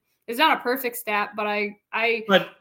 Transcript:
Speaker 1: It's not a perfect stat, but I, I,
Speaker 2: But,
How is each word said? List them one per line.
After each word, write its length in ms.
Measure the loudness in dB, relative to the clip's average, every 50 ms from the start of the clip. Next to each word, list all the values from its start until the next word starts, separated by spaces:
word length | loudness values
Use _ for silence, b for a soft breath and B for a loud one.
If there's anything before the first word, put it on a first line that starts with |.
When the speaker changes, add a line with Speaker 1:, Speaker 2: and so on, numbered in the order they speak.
| _ _ _ _ _ -8
Speaker 1:
It's 100 | 0 2
not 200 | 2 4 2 2
a 20 |
perfect 360 | 0 -2 -2 -2 -2 -6 -6
stat, 340 | -6 -4 -2 -2 -2 -2 -2 -4
but 100 | -4 -4
I, 300 | -2 -2 -2 -2 -4 -6 -10 _ _ -4
I, 320 | -2 0 0 0 0 2
Speaker 2:
But, 240 | 4 4 4 4 2 -6 _